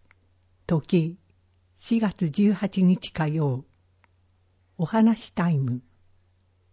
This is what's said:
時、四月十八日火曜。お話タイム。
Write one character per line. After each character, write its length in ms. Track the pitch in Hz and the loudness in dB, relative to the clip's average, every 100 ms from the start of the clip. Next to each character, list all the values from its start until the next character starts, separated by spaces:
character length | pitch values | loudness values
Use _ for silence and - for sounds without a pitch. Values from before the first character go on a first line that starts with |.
| _ _ _ _ _ _ - | _ _ _ _ _ _ -4
時、 500 | 165 - 180 160 175 _ _ _ _ _ _ | -4 0 0 0 -6 _ _ _ _ _ _
四 200 | - 226 | -4 -2
月 320 | 214 - 170 | 0 -2 -2
十 220 | 143 202 | 2 2
八 300 | 196 196 - | 2 -2 2
日 300 | 185 185 - | 2 2 -2
火 160 | - 156 | -4 -2
曜。 360 | 156 143 127 - _ _ _ _ _ _ _ _ _ _ - | 0 -2 -2 -8 _ _ _ _ _ _ _ _ _ _ -8
お 80 | |
話 480 | 160 220 220 220 - | -2 2 2 2 -4
タ 180 | - 170 | -4 -2
イ 80 | 147 | 0
ム。 240 | 131 123 - _ _ _ _ _ _ _ _ | -2 -4 -10 _ _ _ _ _ _ _ _